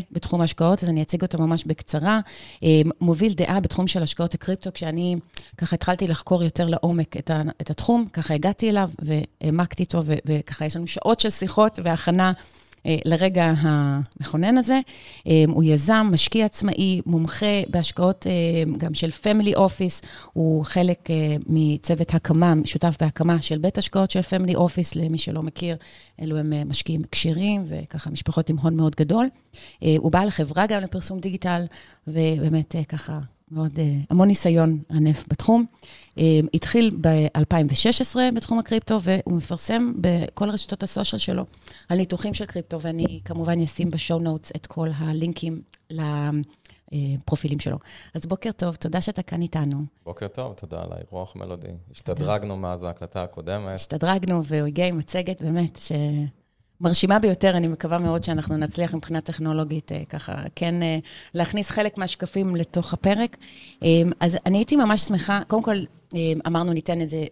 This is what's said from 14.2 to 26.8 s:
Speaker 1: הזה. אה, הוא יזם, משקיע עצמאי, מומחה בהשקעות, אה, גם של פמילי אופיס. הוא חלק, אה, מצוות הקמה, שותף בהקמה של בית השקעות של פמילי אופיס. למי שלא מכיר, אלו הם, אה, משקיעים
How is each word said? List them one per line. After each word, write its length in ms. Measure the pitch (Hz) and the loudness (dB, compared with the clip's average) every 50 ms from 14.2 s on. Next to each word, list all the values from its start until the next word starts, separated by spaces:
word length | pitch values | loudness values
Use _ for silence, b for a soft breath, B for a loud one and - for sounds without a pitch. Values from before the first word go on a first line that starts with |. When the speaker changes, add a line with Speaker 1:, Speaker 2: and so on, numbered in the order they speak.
| 143 - - 156 170 208 240 254 | -10 -4 0 0 4 4 4 4
Speaker 1:
הזה. 220 | 240 220 262 269 269 B B B B B B B B - | 4 4 2 2 0 B B B B B B B B 4
אה, 160 | 160 156 156 151 | 6 8 8 6
הוא 160 | 160 160 160 | 6 4 6
יזם, 460 | 156 151 147 143 170 220 220 214 208 | 6 6 4 4 4 4 4 6 4
משקיע 340 | 175 156 - - - 226 220 | 4 4 2 2 2 2 2
עצמאי, 560 | 214 - - 202 202 - - 196 190 185 180 - | 2 0 0 -2 0 0 2 0 2 2 0 0
מומחה 400 | - 170 160 165 160 - - 208 208 208 202 190 - | 0 2 2 2 0 -2 -2 0 2 2 0 0 0
בהשקעות, 580 | - 175 165 - - - 180 185 190 - - 185 | 0 0 0 0 -2 2 2 2 2 0 -2 -2
אה, 40 | 185 175 170 165 165 165 160 160 - - | 0 2 2 2 2 2 0 0 -2 -2
גם 160 | 165 165 156 | -4 -4 -2
של 180 | - - 165 | -2 -2 -4
פמילי 440 | 156 - - 208 208 214 208 202 - | -4 -2 0 2 2 4 4 4 4
אופיס. 460 | - 196 190 - - 190 180 - - B B B B B B B | 4 4 4 2 0 -2 -2 -2 -4 B B B B B B B
הוא 320 | 165 160 160 160 156 151 | 0 2 2 2 2 0
חלק, 460 | - - 180 175 180 175 - _ - | 0 2 2 2 2 2 0 _ -2
אה, 240 | 165 160 156 151 151 151 - - | 0 0 0 0 0 -2 -2 0
מצוות 680 | 160 160 156 151 147 147 - - 170 156 170 - - | 2 4 4 4 2 0 0 -2 0 0 2 0 0
הקמה, 400 | 165 - - 160 160 175 175 160 156 147 | -2 2 2 4 4 6 6 4 4 2
שותף 300 | - - 147 - 170 156 - | 0 -2 0 0 0 2 2
בהקמה 400 | 165 156 - - 160 170 170 165 | 0 -2 0 0 2 2 2 2
של 160 | - - 156 151 | 0 -2 -2 0
בית 200 | 151 185 - - | 0 0 0 0
השקעות 340 | 196 - - 196 190 190 | -4 0 0 0 0 2
של 100 | - 185 | 0 -2
פמילי 340 | 175 - 190 185 185 180 175 | -2 0 0 0 0 0 2
אופיס. 400 | - 180 175 - - 175 - - | 2 2 2 2 0 -2 -2 -2
למי 220 | 160 165 160 160 160 | -2 -2 -2 -2 -2
שלא 260 | - - 156 160 156 | -4 -4 -4 -6 -6
מכיר, 320 | 160 - - 175 170 165 156 B B B B B B B - | -6 -8 -6 -6 -6 -6 -6 B B B B B B B -10
אלו 160 | 160 156 156 156 | -6 -4 -2 -2
הם, 160 | 151 156 151 | -2 0 -2
אה, 100 | 147 147 | -2 -2
משקיעים 360 | 147 143 - | -2 -4 -4